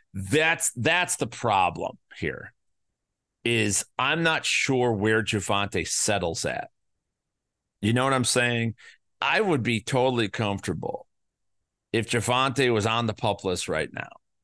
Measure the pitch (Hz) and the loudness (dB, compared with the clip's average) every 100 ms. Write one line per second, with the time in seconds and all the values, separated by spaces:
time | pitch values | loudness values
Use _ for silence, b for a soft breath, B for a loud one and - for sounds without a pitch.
0 | B 98 95 147 160 165 - - 120 175 | B -12 -2 2 2 0 -2 -2 0 2
1 | 175 - 110 - 117 98 90 82 87 - | 0 -2 -4 -4 0 2 2 0 -8 -8
2 | _ - 76 - - _ _ _ _ _ | _ -8 -6 -6 -14 _ _ _ _ _
3 | _ _ _ _ 117 117 104 98 - - | _ _ _ _ 0 2 2 0 -4 -2
4 | 131 160 165 151 - - - 131 123 107 | 0 2 2 0 -2 -2 0 2 2 2
5 | 107 110 101 104 - 101 101 92 80 - | 2 2 2 -2 0 0 0 -2 -4 -2
6 | - 101 87 82 80 62 - _ _ _ | 0 0 0 -2 -4 -4 -8 _ _ _
7 | _ _ _ _ _ _ _ - 104 120 | _ _ _ _ _ _ _ -4 0 2
8 | 135 131 120 123 120 120 117 - B B | 2 2 2 2 2 0 -2 -6 B B
9 | _ - - 175 208 147 113 113 - 131 | _ -4 0 2 2 0 0 -2 0 2
10 | 131 120 104 - 107 98 - 80 - - | 2 2 -2 0 -2 -2 -4 -6 -6 -8
11 | - _ _ _ _ _ _ _ - 113 | -12 _ _ _ _ _ _ _ -4 -2
12 | 104 120 110 123 135 123 127 113 107 117 | 0 -2 2 2 2 2 2 4 2 0
13 | 113 104 110 98 98 90 - 80 76 - | 0 -2 -2 0 -2 -2 -2 -2 -2 -6
14 | - - _ _ | -12 -14 _ _